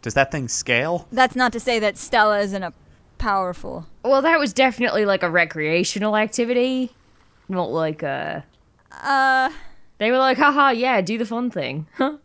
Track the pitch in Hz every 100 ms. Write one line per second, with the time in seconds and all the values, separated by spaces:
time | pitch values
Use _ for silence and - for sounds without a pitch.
0 | 120 135 135 156 123 - - 120 151 170
1 | - 233 254 247 247 233 240 233 214 -
2 | - 240 214 208 202 196 180 - - -
3 | _ _ 226 196 185 175 - - 165 -
4 | 233 269 285 330 285 185 262 233 240 214
5 | 208 190 175 175 170 160 151 170 196 202
6 | 214 214 214 - 233 247 247 254 254 _
7 | _ _ _ _ _ 190 170 151 160 156
8 | 151 135 151 156 - _ _ _ _ -
9 | - 269 262 262 262 311 - - - _
10 | 214 254 262 262 294 285 277 233 247 233
11 | 180 220 220 233 247 190 131 139 156 -
12 | 269 302